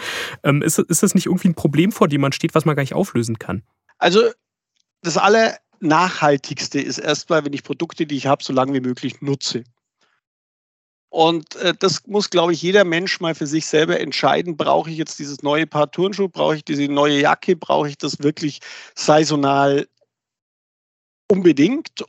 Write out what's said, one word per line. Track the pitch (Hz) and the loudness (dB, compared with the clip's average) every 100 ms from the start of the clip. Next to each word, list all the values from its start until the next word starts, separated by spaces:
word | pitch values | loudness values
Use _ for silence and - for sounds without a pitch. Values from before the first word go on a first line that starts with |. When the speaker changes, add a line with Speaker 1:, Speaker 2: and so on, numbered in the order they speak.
| - - - - | -4 -8 -10 -4
Speaker 1:
Ähm, | 151 143 | 0 2
ist, | 160 - | 0 0
ist | 180 175 | 0 2
das | 196 | 2
nicht | 190 - | 2 0
irgendwie | 180 185 | 0 0
ein | 160 | 0
Problem, | 160 139 190 | 0 2 0
vor | - 185 | 2 0
dem | 143 | 2
man | 139 | 0
steht, | - 170 160 | 0 0 2
was | |
man | 156 143 | 2 0
gar | |
nicht | 135 | -2
auflösen | 151 202 117 117 107 | -2 -2 -2 -2 -6
kann? | - 95 - _ _ - | -6 -8 -10 _ _ 0
Speaker 2:
Also | 175 196 226 - _ _ _ _ _ _ | 2 4 2 -2 _ _ _ _ _ _
das | 170 160 | -4 0
Allernachhaltigste | 196 220 226 - _ - 151 156 185 - 151 143 - 143 - 143 | 2 2 2 -2 _ -6 0 2 2 0 0 0 -4 -10 -6 -6
ist | 127 - | -6 -6
erstmal, | 160 147 - 160 | -4 -4 0 -2
wenn | 147 | -2
ich | 139 | -8
Produkte, | - 143 165 - 156 | -8 -8 -8 -6 -6
die | 143 | -4
ich | 131 | -2
habe, | 143 - | -2 0
so | |
lange | 131 131 | -2 0
wie | 135 127 | -2 -4
möglich | 123 131 113 | -6 -8 -8
nutze. | 139 139 - 120 120 _ _ _ _ _ _ _ _ _ _ _ _ _ _ | -6 -4 -4 -8 -10 _ _ _ _ _ _ _ _ _ _ _ _ _ _
Und, | 160 160 170 - 127 | 2 2 2 -4 -4
äh, | 175 160 | -2 2
das | 190 151 - | 0 -2 -4
muss, | 208 - | -4 0
glaube | 175 170 | 2 2
ich, | 156 | 0
jeder | 165 202 185 | 2 4 4
Mensch | 165 190 - | 0 -2 -4
mal | 170 156 | -4 -4
für | 147 | -4
sich | 160 - | -4 0
selber | 151 165 175 | 0 2 0
entscheiden. | - - 139 143 175 151 | -2 0 0 2 -2 -4
Brauche | 147 151 160 | 0 0 0
ich | 160 | -6
jetzt | 180 - | -8 -8
dieses | 143 139 | -12 -6
neue | 143 151 160 | -2 0 0
Paar | 151 147 | 0 -2
Turnschuhe? | - 190 196 196 | 0 -2 -2 -4
Brauche | 147 151 156 | 0 0 0
ich | |
diese | - 143 143 | -2 -2 0
neue | 143 147 143 | 2 2 4
Jacke? | 147 165 - 170 | 2 0 0 -2
Brauche | - 143 147 | 0 0 0
ich | 143 | -4
das | 151 - | -8 -2
wirklich | 147 - 151 - - - - - | -2 -2 -6 -8 -18 -20 -18 -6
saisonal | - 151 151 147 139 139 143 143 - _ _ _ _ _ _ _ _ _ _ _ _ _ - | 4 4 4 0 2 2 2 2 -2 _ _ _ _ _ _ _ _ _ _ _ _ _ 0
unbedingt? | 196 175 139 170 285 - - | 4 4 4 2 2 -6 -14